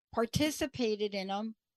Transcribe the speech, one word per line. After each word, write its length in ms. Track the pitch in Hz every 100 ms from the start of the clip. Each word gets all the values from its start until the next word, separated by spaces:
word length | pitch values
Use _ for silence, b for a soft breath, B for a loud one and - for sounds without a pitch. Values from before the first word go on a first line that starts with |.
| _
participated 1000 | - 226 - 302 285 311 - 233 214 208
in 160 | 196 190
'em 260 | 196 220 220 _